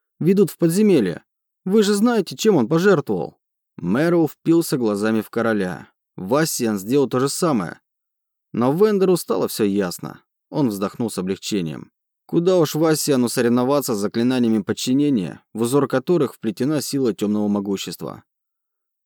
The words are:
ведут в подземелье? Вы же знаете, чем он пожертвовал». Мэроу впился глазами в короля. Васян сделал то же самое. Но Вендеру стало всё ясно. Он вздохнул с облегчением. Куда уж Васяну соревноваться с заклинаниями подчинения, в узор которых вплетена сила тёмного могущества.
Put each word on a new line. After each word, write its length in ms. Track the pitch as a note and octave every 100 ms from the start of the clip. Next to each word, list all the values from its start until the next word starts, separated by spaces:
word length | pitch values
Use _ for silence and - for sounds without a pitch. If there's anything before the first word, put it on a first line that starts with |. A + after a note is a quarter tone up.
| _ -
ведут 320 | D#3 G3 F3
в 60 | -
подземелье? 680 | E3+ F3+ G#3+ D#3+ F#2+ D#2 - _ _ _ F#3
Вы 180 | A3
же 100 | G3+
знаете, 440 | G3+ A#3+ A3+ F3 C3+
чем 180 | A3 F3
он 140 | A2+
пожертвовал». 680 | D#3+ G3 E3+ - F#2 C#2 - _ _ _ -
Мэроу 520 | F2 A#2 E3 E3+ D#3
впился 480 | - D#3+ E3 D#3+ C#3+
глазами 420 | A2 G2+ G#2+ A2
в 100 | -
короля. 600 | A#2 A2+ G#2+ F#2 E2 - _ _ -
Васян 640 | F#2 C#3 D#3+ - A2+ G2+
сделал 320 | G2 C#3+ B2+
то 100 | B2+
же 80 | C#3
самое. 540 | - E3+ A#2+ E2+ - _ _ _ _ _ _ _
Но 180 | - B2
Вендеру 460 | D#3+ G#3+ G3+ F#3 F3
стало 320 | - A#3 A#2
всё 160 | - G#2
ясно. 560 | G2 F2+ - C2+ - _ _ _
Он 200 | D#3 C3
вздохнул 400 | G2 G2 - A2+
с 80 | -
облегчением. 720 | F2+ F#2+ - G#2 D#2+ C2+ - _ _ _ -
Куда 320 | E3 F3 F#3
уж 160 | D3+ D3+
Васяну 520 | D#3+ D#3 - C3 A#2+
соревноваться 640 | C3+ A#2+ B2 B2 C#3+ B2+
с 60 | G#2
заклинаниями 640 | G2+ A2+ B2 C3 A#2 A2
подчинения, 800 | F#2 G#2 - C3+ D3 B2 E2 G#1+ _
в 100 | A2
узор 260 | A#2 C#3+ C3+
которых 460 | C3 - F3 B2+ -
вплетена 440 | A2 - C3 D3+
сила 340 | - C#3 B2
тёмного 360 | F#2+ G2+ G#2 G#2
могущества. 760 | G2+ G2 G2 - E2+ C2+ G1+ _ _ _ _ _ _ _ _